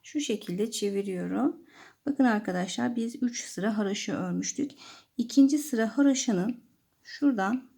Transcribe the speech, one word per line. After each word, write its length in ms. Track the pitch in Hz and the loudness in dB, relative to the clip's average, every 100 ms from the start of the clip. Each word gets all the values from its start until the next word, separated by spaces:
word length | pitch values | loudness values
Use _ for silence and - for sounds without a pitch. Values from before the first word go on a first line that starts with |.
Şu 160 | - 302 | -6 -6
şekilde 520 | 294 208 - 180 226 | -2 -4 -4 -4 -4
çeviriyorum. 920 | 233 202 196 202 180 180 190 277 - - - - _ - | -2 -2 -2 -4 -4 -2 0 0 -2 -16 -20 -20 _ -6
Bakın 180 | 285 | 2
arkadaşlar, 720 | 254 208 208 185 180 - 247 233 | 2 2 0 -2 -2 -2 -2 -2
biz 280 | 226 - | -4 -2
üç 200 | 247 - | -4 -4
sıra 340 | - - 202 214 | -8 -4 -2 0
haroşa 360 | 202 202 - | 0 -2 -4
örmüştük. 580 | 190 180 180 190 - 285 - - - _ - | -4 -2 -2 -4 -4 -6 -6 -20 -20 _ -6
İkinci 400 | 233 - 269 294 | 2 6 6 6
sıra 400 | - 226 220 262 | 0 0 0 4
haroşanın 640 | 277 262 - 185 202 - _ _ _ _ | 4 4 2 2 0 -4 _ _ _ _
şuradan 680 | - - 285 226 190 254 - | -20 0 2 2 0 -2 -6